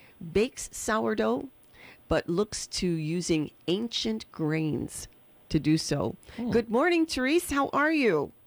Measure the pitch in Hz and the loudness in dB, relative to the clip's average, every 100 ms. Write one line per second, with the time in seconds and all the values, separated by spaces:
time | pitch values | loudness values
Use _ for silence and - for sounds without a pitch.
0 | - - 170 190 254 - - - - 220 | -20 -18 -2 0 0 -2 -12 -8 -2 0
1 | 226 214 220 254 277 _ _ - - - | 0 0 0 0 -4 _ _ -20 -20 -10
2 | - 160 - 175 208 - - - 185 165 | 0 0 0 -2 -2 -4 -8 -2 0 0
3 | 156 175 165 160 147 - - 190 233 - | -2 -2 0 0 0 -6 -2 -2 -2 -4
4 | 220 220 - - 156 160 156 123 - - | -4 -4 -6 -4 -2 0 0 -2 -6 -10
5 | - _ _ _ - 156 143 160 - 143 | -14 _ _ _ -2 0 4 2 2 -2
6 | 117 - - - 240 233 233 226 349 339 | -2 -6 -14 -8 0 0 2 2 4 2
7 | 320 262 254 339 - 285 277 - 302 320 | 0 0 2 2 2 -2 0 2 2 4
8 | 240 156 131 - | 4 2 0 -8